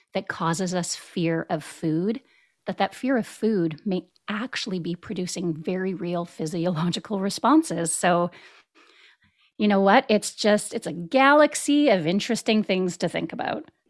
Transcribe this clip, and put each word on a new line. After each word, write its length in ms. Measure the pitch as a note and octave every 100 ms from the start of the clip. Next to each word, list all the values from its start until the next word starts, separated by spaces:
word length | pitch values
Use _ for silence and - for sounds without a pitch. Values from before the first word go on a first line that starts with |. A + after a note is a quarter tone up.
| _
that 140 | G3 G3
causes 460 | - E3 E3+ F#3 F3+
us 200 | E3+ -
fear 520 | - - E3 E3 -
of 140 | D#3+
food, 580 | - - E3 D#3 F#3+ A#3 - _ _ _ -
that 100 | F3+
that 160 | G3
fear 240 | - B3+ C4
of 80 | G#3
food 560 | - A3 G#3 E3 D3+ G#3
may 200 | F#3 - _ -
actually 520 | G#3 B3 - - F#3
be 160 | E3+ F3
producing 600 | - F#3 F3+ F#3 F3 D#3
very 400 | F3+ F#3 F#3 F3+
real 300 | F3 F3 E3+
physiological 920 | - D#3+ F3 F3 D#3+ F3 F3+ - G3+
responses. 720 | G3 - A3+ D#4 E4 E3+ E3
So, 380 | - F3+ F3 F3 - - - _ _ _ _ _ _ _ _ _ -
you 100 | G#3+
know 140 | G3
what? 240 | G3 A#3 -
It's 240 | G#3+ -
just, 400 | - G#3+ G#3 -
it's 140 | - -
a 60 |
galaxy 960 | F3+ E3+ C4 C4+ D4 D4 - - C#4+ D4
of 180 | G3 D#3
interesting 560 | G3+ - A3 - G#3+
things 340 | G#3 F#3+ F#3 -
to 120 | F3
think 240 | E3 E3
about. 360 | - - - - _